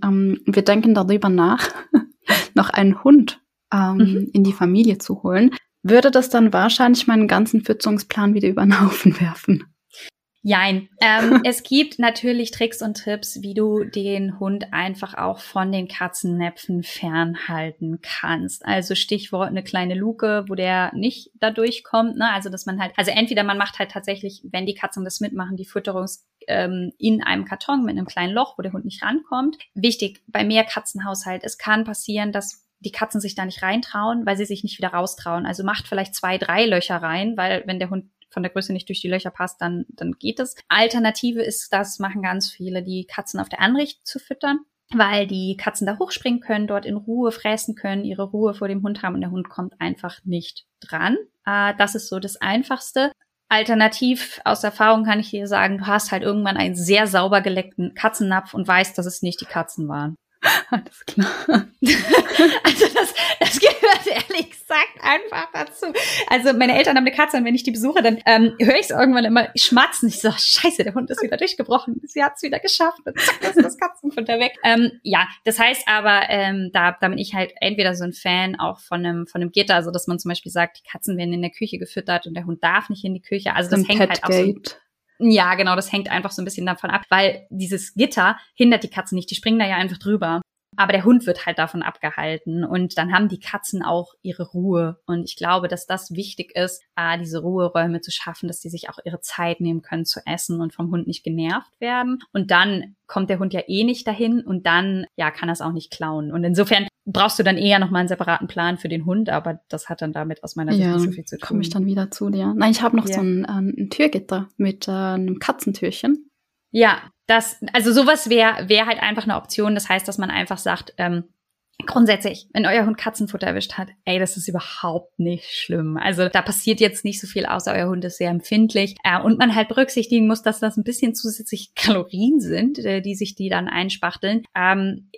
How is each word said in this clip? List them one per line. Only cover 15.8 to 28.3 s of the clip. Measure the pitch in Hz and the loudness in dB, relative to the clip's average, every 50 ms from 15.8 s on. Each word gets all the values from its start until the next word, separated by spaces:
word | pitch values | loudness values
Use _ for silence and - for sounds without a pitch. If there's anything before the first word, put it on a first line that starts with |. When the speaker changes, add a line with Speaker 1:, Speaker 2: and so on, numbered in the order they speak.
| 185 185 | -4 -6
Speaker 2:
Katzennäpfen | - - 180 175 - - - 180 175 175 170 170 170 - - - 180 175 170 | -8 -8 -8 -8 -8 -6 -4 -4 -2 -2 -4 -4 -6 -10 -8 -6 -4 -4 -4
fernhalten | - - - 180 165 160 165 170 170 170 - - - 165 160 160 160 156 - 165 160 165 170 | -8 -10 -8 -6 -4 -2 -2 -2 -2 -4 -6 -8 -6 -6 -6 -6 -6 -8 -8 -8 -8 -8 -8
kannst. | - - - - - 160 165 160 180 185 - - - | -10 -12 -10 -8 -4 -4 -4 -4 -4 -6 -8 -8 -4
Also | - 196 190 180 - 190 | -2 -2 -2 0 -2 -2
Stichwort | - - - 214 202 208 - 202 180 190 - | -2 -2 -2 -2 -4 -4 -4 -4 -4 -2 -2
eine | - 185 190 | -4 -6 -6
kleine | - - 185 180 180 180 | -4 -4 -2 -2 -2 -2
Luke, | 185 202 226 226 226 226 214 208 208 202 196 | -2 -2 -4 -2 -2 0 0 0 0 -2 -4
wo | 190 | -4
der | 185 185 185 185 185 180 - - | -2 0 0 2 0 0 -2 -2
nicht | - 202 254 - - - _ _ - | -2 -2 -2 -2 -4 -18 _ _ -2
da | 220 220 | -2 -2
durchkommt, | 220 226 226 233 226 - _ - - 226 226 226 - | 0 0 0 0 0 -4 _ 0 2 2 2 2 0
ne? | - 226 233 | 0 0 0
Also, | 202 196 196 196 | 0 -2 -4 -6
dass | 185 185 - | -10 -8 -8
man | 196 185 196 | -6 -4 -4
halt, | 185 180 - | -6 -4 -2
also | - 185 202 | -2 0 2
entweder | - 220 233 226 247 208 | 2 2 0 2 2 0
man | 202 202 196 202 | 0 0 0 -2
macht | 202 - - - | -2 -4 -4 -10
halt | 196 190 | -12 -10
tatsächlich, | - 196 196 196 196 196 208 196 196 - - - | -10 -10 -6 -6 -8 -6 -8 -12 -14 -14 -16 -8
wenn | - 185 190 | -8 -6 -4
die | 202 202 | -4 -6
Katzen | - - 190 - 196 185 | -6 -8 -8 -6 -8 -8
das | 185 - - | -8 -6 -6
mitmachen, | 208 202 - 190 185 185 190 | -6 -6 -4 -6 -6 -6 -8
die | 180 190 | -10 -10
Fütterungs-, | - - 202 196 202 185 185 185 190 - - _ _ _ _ - - | -8 -8 -8 -6 -4 -6 -6 -6 -8 -10 -14 _ _ _ _ -8 -4
ähm, | - 185 180 180 185 180 180 180 - - | -4 -2 -2 -2 -4 -6 -6 -8 -8 -2
in | - 226 220 214 - | 0 2 2 2 0
einem | - 185 202 190 | -2 -2 -2 -4
Karton | - 190 - - - 285 269 240 | -6 -10 -10 -4 -4 -2 -2 -2
mit | 208 202 | -2 -4
einem | 196 185 | -6 -6
kleinen | - - 180 175 180 | -6 -6 -4 -4 -2